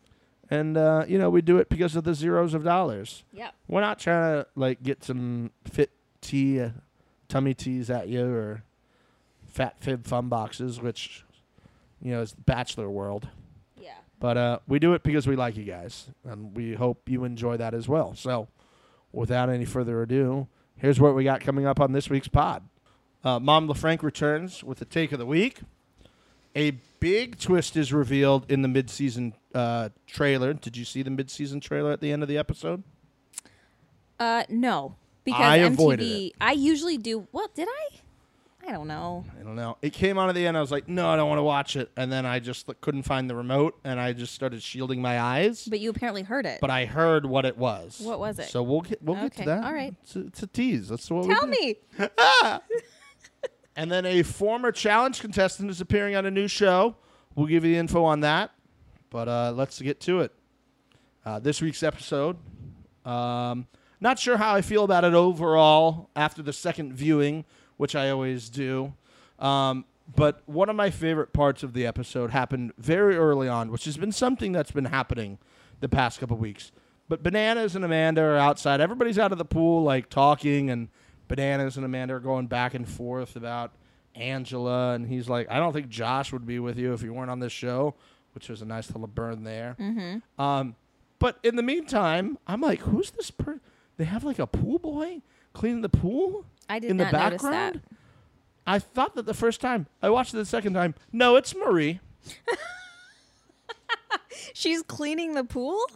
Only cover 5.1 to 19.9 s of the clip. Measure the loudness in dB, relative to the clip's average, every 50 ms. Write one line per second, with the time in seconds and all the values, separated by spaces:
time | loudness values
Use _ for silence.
5.1 | -6 -4 -4 -4 -4 -4 -6 -8 _ _ -18 -6 0 0 0 0 _ _ _ _
6.1 | _ -18 -10 -4 0 0 2 2 0 0 -2 -6 -8 -12 -18 _ _ _ _ _
7.1 | _ _ _ -4 -2 -2 0 0 -2 -4 -4 -6 -6 -4 -4 -4 -4 -6 -4 -4
8.1 | -4 -2 -2 -2 -2 -4 -4 -6 -10 -12 -16 _ _ _ _ _ _ _ _ _
9.1 | _ _ _ _ _ _ -20 -12 -6 -4 -4 -4 -6 -8 -6 -6 -4 -4 -4 -4
10.1 | -4 -4 -2 -2 -2 -4 -4 -6 -8 -8 -8 -8 -8 -6 -6 -6 -6 -6 -10 -14
11.1 | -16 -20 -20 _ _ _ _ _ _ _ _ -20 _ _ _ _ _ -12 -8 -6
12.1 | -4 -4 -4 -6 -8 -4 0 0 0 0 -2 -6 -8 -8 -6 -6 -6 -6 -6 -6
13.1 | -6 -8 -10 -12 -18 -20 -20 -20 -20 -20 _ _ _ -20 -20 -20 -20 -20 _ _
14.1 | _ -4 0 0 2 2 2 2 0 -2 -2 0 2 4 4 4 4 4 2 0
15.1 | 0 2 2 2 0 0 -2 -4 -6 -8 -10 -10 -12 -12 -12 -14 -16 -16 -18 -20
16.1 | -20 _ -16 -14 -14 -14 -14 -12 -10 -8 -8 -6 -4 0 0 0 0 -2 -4 -4
17.1 | -4 -2 -2 -4 -6 -4 -4 -2 -2 -2 -4 -4 -4 -4 -2 0 0 0 0 -2
18.1 | -4 -8 -6 -4 -4 -4 -6 -8 _ _ _ _ _ _ _ _ _ _ _ _
19.1 | -6 -4 -2 0 0 2 2 2 0 -2 -2 -2 -2 -2 -2 -2